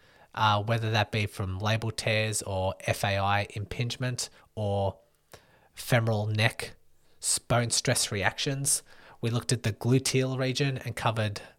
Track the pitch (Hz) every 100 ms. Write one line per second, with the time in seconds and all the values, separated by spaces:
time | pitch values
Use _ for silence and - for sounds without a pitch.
0 | _ - - - 107 104 107 117 110 110
1 | 104 110 101 - 95 92 107 110 113 -
2 | 120 107 110 107 - 95 95 - - -
3 | 107 98 98 101 104 110 98 - 120 -
4 | 127 123 - - _ - 104 101 98 -
5 | _ _ _ - _ _ _ - - 123
6 | 113 107 107 107 113 - - - - _
7 | _ - - - - 117 117 - - 120
8 | - 104 95 - 143 139 139 - - -
9 | - - 113 117 - 117 113 104 120 131
10 | 131 131 131 131 131 127 139 127 120 -
11 | 120 110 107 104 -